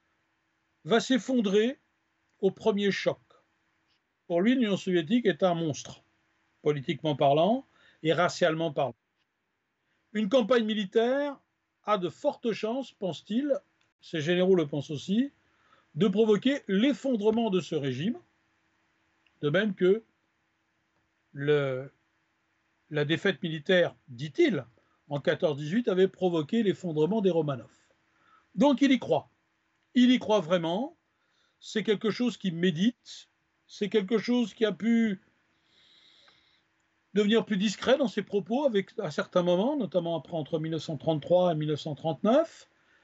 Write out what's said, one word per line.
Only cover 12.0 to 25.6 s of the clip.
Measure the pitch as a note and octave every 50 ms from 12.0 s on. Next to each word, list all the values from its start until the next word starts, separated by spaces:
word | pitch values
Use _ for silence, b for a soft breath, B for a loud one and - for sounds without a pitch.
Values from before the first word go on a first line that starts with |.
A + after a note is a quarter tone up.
| F3 E3
fortes | - - - C#4+ C#4 - - A#3+ G3
chances, | - - G#3+ A#3+ C4+ B3+ - -
pense-t-il, | _ G#3 F3+ D3 - - - G3+ A#3+ C#4+ D4 C4+ C#5+ - _ _ _ _ _ _ _
ces | _ - - D#3+
généraux | C#3 D#3+ F3+ F3 F#3 F#3 F#3+
le | F3+ D#3+
pensent | C#3+ - D3+ C#3 -
aussi, | D#3 C3 - - G3 A3+ C4+ C#4+ - _ b b b b b b b b b b _
de | D3 F#3 A3
provoquer | F#3 G#3 A3+ G#3+ G#3+ G3 - B3 C#4+ C#4 -
l'effondrement | - G3 F#3+ A3+ D4 B3+ - - C4+ B3+ G#3+ G3+ A3 G#3+ A#3 A#3 A3
de | F#3 F#3
ce | - - E3+
régime, | D3+ C3+ C#3 B2+ A#2+ D#3 A3 E4+ F4 - _ _ _ _ _ _ _ _ _ _ _ _ _ _ _ _ _ _ _ _ _ _ _ -
de | D3
même | D3 F#3 G#3+ G#3+ F#3
que | - F#3 F3+ G3 A3+ - _ _ _ _ _ _ _ _ _ _ _ _ _ _ _ _ _ _ _ _ _ _ _ _ _ _
le, | C#3+ C#3 D3 D3 D3 C#3 C3+ C3 B2+ C3+ C3+ - _ _ _ _ _ _ _ _ _ _ _ _ _ _ _ _ _ _ _
la | D#3 D3 D3
défaite | C#3+ E3 D#3 - G3+ E3 - -
militaire, | E3 D#3 D#3+ - - F#3+ F3+ E3 C#3 - _ _ -
dit-il, | B2 A2+ C#3+ D#3 - - F4 D4+ G3 C#3 A#2+ - _ _ _ _ _ _ _ _
en | C#3+ C#3+
quatorze | - F3 D#3+ C#3 F#3 D#3+ D3
dix-huit | C3+